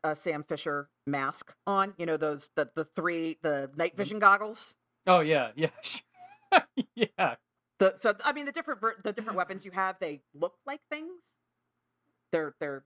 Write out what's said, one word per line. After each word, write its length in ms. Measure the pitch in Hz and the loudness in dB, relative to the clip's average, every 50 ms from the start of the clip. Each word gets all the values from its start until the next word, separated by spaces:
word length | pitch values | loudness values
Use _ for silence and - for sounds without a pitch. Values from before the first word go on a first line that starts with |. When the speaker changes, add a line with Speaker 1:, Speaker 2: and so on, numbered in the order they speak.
Speaker 1:
a 140 | - 156 151 | -4 -4 -4
Sam 260 | - - 175 156 147 | -4 -4 -6 -4 -4
Fisher 480 | 147 - 160 143 - 151 143 143 143 - _ _ - | -4 -6 -6 -6 -4 -4 -4 -4 -6 -10 _ _ -6
mask 480 | 139 143 139 135 139 - - - - - _ - | -4 -2 -2 -2 -2 -4 -6 -12 -18 -18 _ -4
on, 280 | 196 202 196 190 202 190 | -2 2 2 0 0 -2
you 100 | - 170 | -6 -2
know, 100 | 165 160 | -2 0
those, 340 | 151 156 151 147 143 - - - | 0 0 -2 -4 -4 -8 -6 -2
the, 140 | 160 143 117 - | -2 -2 -2 -2
the 100 | 165 156 | -6 -6
three, 540 | - - - 160 175 170 165 165 165 156 - | -6 -4 -4 -2 -2 0 -2 -2 -4 -4 -4
the 280 | - 156 143 139 139 135 139 | -2 -2 -2 -2 -4 -6 -4
night 200 | 151 170 170 - | -2 -2 -2 -2
Speaker 2:
The 60 | 196 | -4
Speaker 1:
vision 160 | 202 - 208 214 | -6 -4 2 6
goggles. 560 | 208 196 196 202 214 214 226 - - - - _ _ _ _ _ - | 8 8 8 6 4 -2 -10 -10 -14 -16 -16 _ _ _ _ _ 4
Speaker 2:
Oh, 140 | 185 185 175 | 6 6 6
yeah, 300 | 156 156 160 143 123 113 107 | 6 6 4 2 2 0 -2
yeah, 140 | 143 160 - - | -2 -2 -2 -2
<laughs> 60 | - | -2
sure. 200 | - - - - - _ _ 740 719 740 807 _ _ - 392 330 - - - 277 - - - | -4 -4 -4 -4 -6 _ _ -20 -20 -20 -20 _ _ 4 4 4 4 4 -4 -6 -6 -4 -2
Yeah. 420 | 240 226 - _ - 190 139 117 - _ _ _ _ _ _ _ - | -2 -2 -2 _ 0 0 0 -2 -4 _ _ _ _ _ _ _ 4
Speaker 1:
The, 160 | - 190 240 | 4 4 4
so, 180 | - - 226 208 202 - | 2 0 0 0 2 0
I 80 | 294 | -2
mean, 140 | 277 294 285 | -2 -2 -4
the 60 | 277 | -6
different 280 | 285 330 320 311 277 208 | -6 -6 -6 -6 -4 -2
ver-, 160 | 202 226 220 208 | -2 -2 -2 -2
the 100 | - 220 | -6 -6
different 240 | 202 - 214 220 208 | -6 -6 -6 -6 -2
weapons 280 | 185 185 190 190 190 190 | -2 -2 -4 -4 -12 -12
you 60 | 196 | -8
have, 240 | 175 190 190 190 185 - | -4 -2 -2 -2 -2 -4
they 220 | 185 156 147 139 _ _ - | -6 -6 -8 -8 _ _ -8
look 200 | 143 165 185 - _ - | -4 -4 -4 -4 _ -12
like 140 | 269 285 302 _ - | -12 -12 -10 _ -10
things. 440 | 302 302 320 339 370 349 _ _ _ _ _ _ _ _ _ _ _ _ _ _ _ _ _ _ _ _ _ - | -10 -10 -10 -12 -16 -18 _ _ _ _ _ _ _ _ _ _ _ _ _ _ _ _ _ _ _ _ _ -4
They're, 220 | - 160 156 147 - - | -2 -2 -2 -4 -6 -8
they're, 260 | 156 143 139 135 - | -8 -8 -8 -10 -12